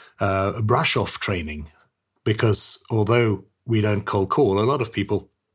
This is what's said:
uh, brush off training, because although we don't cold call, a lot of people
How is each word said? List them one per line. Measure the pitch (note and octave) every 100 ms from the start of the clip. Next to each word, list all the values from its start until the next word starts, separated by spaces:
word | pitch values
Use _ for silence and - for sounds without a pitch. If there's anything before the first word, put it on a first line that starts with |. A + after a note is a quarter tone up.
| - -
uh, | G2+ F#2+ G2 G#2
brush | G#2+ B2 D3 B2
off | F#2+ -
training, | - F#2 D2+ D2+ D2+ _ _ _ _ _ -
because | A2 A2+ G2 - - -
although | A2+ G#2 A#2+ A2+ G2+ - _ -
we | A2+
don't | G#2+ G2+ -
cold | G#2 F#2+
call, | - G2+ G2
a | A2+
lot | C#3+
of | -
people | - F#2+ G2+ - _ _